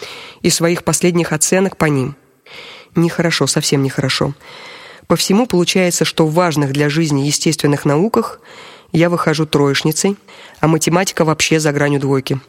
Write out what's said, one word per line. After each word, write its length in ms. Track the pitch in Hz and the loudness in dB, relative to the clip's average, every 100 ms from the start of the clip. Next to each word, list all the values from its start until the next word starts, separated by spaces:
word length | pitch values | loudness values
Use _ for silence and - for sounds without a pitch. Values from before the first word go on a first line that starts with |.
| - - - - | -18 -16 -18 -4
и 80 | 175 | -2
своих 340 | - 170 170 | 0 0 0
последних 480 | - 156 180 175 165 | -2 0 2 0 0
оценок 460 | 156 - 185 190 - | -2 0 2 0 0
по 80 | 156 | 0
ним. 300 | 143 123 - _ _ _ - - - - - | 2 -2 -8 _ _ _ -20 -20 -20 -6 0
Нехорошо, 520 | 170 - 170 - 135 | 0 0 -2 0 0
совсем 360 | 156 - 143 | 0 0 0
нехорошо. 500 | 135 - 131 - 143 - - - - - - - - | 0 -2 -4 -2 -4 -4 -18 -20 -20 -20 -20 -20 -2
По 80 | - | -2
всему 320 | - 196 254 | 2 2 2
получается, 560 | 180 170 190 180 - | 0 2 2 0 0
что 220 | 156 - 156 | -2 2 2
в 80 | |
важных 400 | 160 175 151 139 | 2 0 0 -2
для 160 | 135 147 | 0 0
жизни 320 | 151 160 143 | 0 0 0
естественных 640 | 143 - 170 151 147 143 151 | 0 -2 -2 0 0 0 0
науках 560 | 143 220 233 220 - - - - - - | 2 2 0 -4 -10 -20 -20 -20 -20 -4
я 180 | 160 175 | 2 2
выхожу 360 | 175 165 151 156 | 2 0 0 0
троечницей, 720 | 147 143 139 156 156 190 202 - - - - | 2 2 2 -2 0 -2 -4 -10 -20 -20 -2
а 80 | 156 | 0
математика 580 | 160 - 175 196 - 160 | 2 2 0 0 0 0
вообще 340 | 151 - 160 | 0 0 2
за 120 | 151 | 0
гранью 280 | 143 143 143 | 0 0 0
двойки, 400 | 135 135 127 135 | 0 -2 -2 -6